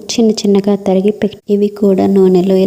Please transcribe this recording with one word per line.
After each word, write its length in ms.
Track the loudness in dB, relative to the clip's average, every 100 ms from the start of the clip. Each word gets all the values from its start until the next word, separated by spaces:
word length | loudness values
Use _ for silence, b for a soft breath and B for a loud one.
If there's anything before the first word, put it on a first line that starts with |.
| -4
చిన్న 180 | -2 0 0
చిన్నగా 340 | 0 0 0 -2 -2
తరిగి 260 | -2 0 -2
పెట్-, 200 | -4 -6 -4 -2
ఇవి 160 | -2 -2
కూడా 240 | 0 0 2 2
నూనెలో 400 | 4 2 2 2